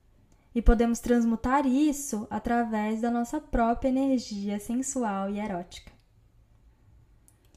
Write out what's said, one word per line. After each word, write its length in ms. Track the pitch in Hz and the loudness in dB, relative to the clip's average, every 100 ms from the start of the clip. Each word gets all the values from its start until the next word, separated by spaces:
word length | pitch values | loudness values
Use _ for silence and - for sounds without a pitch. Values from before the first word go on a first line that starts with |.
| _ _ _ _ _ | _ _ _ _ _
E 80 | 233 | 4
podemos 380 | 214 233 233 233 | 6 8 4 0
transmutar 680 | 247 240 233 220 247 277 277 | 2 2 2 0 0 2 2
isso 600 | 262 302 277 - 208 214 | 2 2 0 -4 -6 -6
através 720 | 214 233 240 226 220 214 220 | -6 -2 -2 0 -2 -2 -2
da 80 | 233 | -2
nossa 320 | 233 240 302 | -2 -2 -6
própria 480 | 302 247 226 233 269 | -2 0 2 0 0
energia 720 | 262 269 254 - 202 202 208 | 0 2 0 -2 -6 -4 -6
sensual 720 | - 240 262 262 220 196 196 | -4 -6 -4 -4 -4 -4 -4
e 80 | 202 | -6
erótica. 520 | 208 175 - - - - _ _ _ _ _ _ _ _ _ - _ _ _ _ _ | -6 -8 -10 -16 -20 -20 _ _ _ _ _ _ _ _ _ -20 _ _ _ _ _